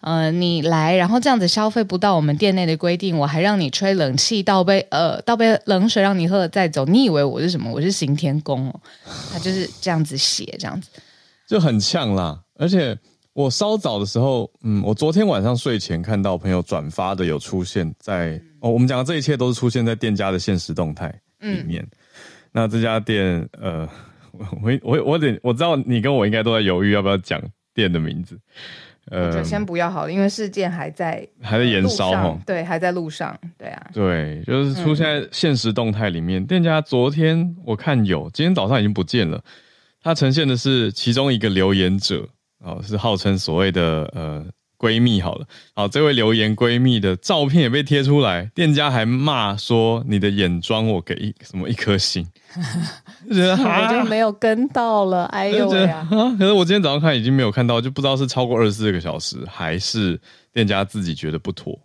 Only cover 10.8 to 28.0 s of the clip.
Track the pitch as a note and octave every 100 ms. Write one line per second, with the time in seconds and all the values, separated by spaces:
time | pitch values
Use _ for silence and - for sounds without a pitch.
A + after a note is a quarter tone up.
10.8 | - - - _ _ _ _ G#3+ D#3+ A2
11.8 | G2+ F3 B2 G2 E2+ D2+ _ _ D#3+ F#3+
12.8 | C#3 G#2 _ _ _ - C#3 A#2 G#3 G#3+
13.8 | D#3+ G#2 G2+ A#2 C3 B2+ G#2+ _ A2 G#2
14.8 | F#2+ G#2+ D3+ E3 G#3 A#2 G#2+ A#2+ C#3+ A2
15.8 | - E2 F2 G#2 G2 F2+ F#2+ F2+ E2+ F2
16.8 | D2+ E2+ F#2+ F#2+ F2+ D2+ - F#2+ F2+ -
17.8 | E2 - - F#2 E2+ D#2+ - _ A#2+ A#2
18.8 | B2+ B2+ C3 E3 C#3 C#3 B2+ A#2 B2 B2
19.8 | A#2 A2+ A2+ G2+ G2 F#2 F2 F#2 - E2
20.8 | E2 D2+ E2 - _ _ G#3 F#3 D#2+ E2
21.8 | D#2+ _ _ - - - _ A2+ A2+ A2+
22.8 | A2+ A2 G#2+ G#2+ F#2+ E2+ E2 - - E2
23.8 | D#2+ - - _ - - G#2 - G#2+ C3+
24.8 | - D#3+ C3+ E3 D3 G#2+ B2 A#2 E3+ C#3+
25.8 | B2+ A#2+ A#2 C#3 G#2 A2 A2 A2+ G2+ F2+
26.8 | G2+ G2+ F#2+ G2 - E2 - - _ -
27.8 | G2+ E2+